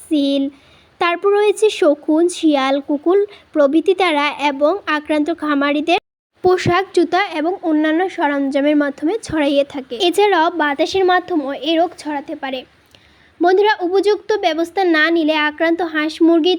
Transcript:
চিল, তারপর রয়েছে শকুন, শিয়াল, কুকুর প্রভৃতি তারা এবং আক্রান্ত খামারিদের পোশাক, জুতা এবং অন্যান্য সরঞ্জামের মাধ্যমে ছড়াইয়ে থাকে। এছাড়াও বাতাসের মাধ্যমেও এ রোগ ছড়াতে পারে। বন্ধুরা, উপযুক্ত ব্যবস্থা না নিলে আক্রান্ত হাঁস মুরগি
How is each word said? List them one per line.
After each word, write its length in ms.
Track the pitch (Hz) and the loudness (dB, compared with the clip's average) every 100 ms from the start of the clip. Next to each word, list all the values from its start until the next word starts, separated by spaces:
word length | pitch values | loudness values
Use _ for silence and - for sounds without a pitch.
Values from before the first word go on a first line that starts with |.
| - | -4
চিল, 400 | 311 277 277 277 - _ _ _ _ | 0 0 0 -2 -6 _ _ _ _
তারপর 320 | 349 349 381 | -2 0 2
রয়েছে 380 | 403 415 392 427 | 2 2 2 0
শকুন, 580 | - 339 285 - 311 349 | 2 2 2 0 2 2
শিয়াল, 520 | - 320 285 262 277 | 0 0 2 0 -2
কুকুর 460 | 277 285 330 392 403 - _ | -2 -2 2 2 0 -6 _
প্রভৃতি 420 | 311 285 320 311 | 0 2 2 0
তারা 400 | 370 370 294 285 - | 0 0 0 -2 -2
এবং 380 | 285 277 294 392 - | -4 0 0 0 -2
আক্রান্ত 440 | 302 302 302 302 | -4 -2 -2 -2
খামারিদের 680 | 330 302 285 285 294 294 349 - _ _ _ | -4 -2 -2 0 0 0 -2 -2 _ _ _
পোশাক, 420 | 370 359 - 349 381 | 0 2 2 0 0
জুতা 320 | - 339 349 392 | 0 0 0 -2
এবং 180 | 320 302 381 | -2 -4 -4
অন্যান্য 460 | 330 302 311 311 370 | -2 0 0 0 -2
সরঞ্জামের 680 | 349 294 285 277 277 285 302 | -2 -2 -2 -2 0 0 2
মাধ্যমে 380 | 285 277 302 440 | 0 -2 -4 -4
ছড়াইয়ে 420 | - 311 285 277 | -4 -2 0 0
থাকে। 320 | 277 285 262 233 | -2 -6 -12 -2
এছাড়াও 540 | 349 339 415 359 330 | 0 2 2 2 2
বাতাসের 540 | 349 294 277 339 381 | 0 -2 0 -2 0
মাধ্যমেও 480 | 370 359 359 349 269 | 2 2 0 -4 -4
এ 240 | 277 277 330 | -6 -2 0
রোগ 140 | 349 - | 0 -4
ছড়াতে 360 | 294 294 - 294 | -8 -8 -8 -10
পারে। 280 | 269 262 - _ _ - _ _ _ _ | -8 -10 -12 _ _ -20 _ _ _ _
বন্ধুরা, 340 | 339 381 415 427 | 2 4 2 0
উপযুক্ত 520 | 349 381 403 403 - | 0 0 0 0 -2
ব্যবস্থা 520 | 415 370 311 339 392 | -2 -2 -2 -4 -2
না 260 | 370 320 311 | 0 2 2
নিলে 260 | 339 302 311 | 2 0 0
আক্রান্ত 460 | 302 302 330 339 | -2 -2 -2 0
হাঁস 400 | 349 311 302 311 | -2 -4 -4 0
মুরগি 340 | 330 339 320 | 2 4 2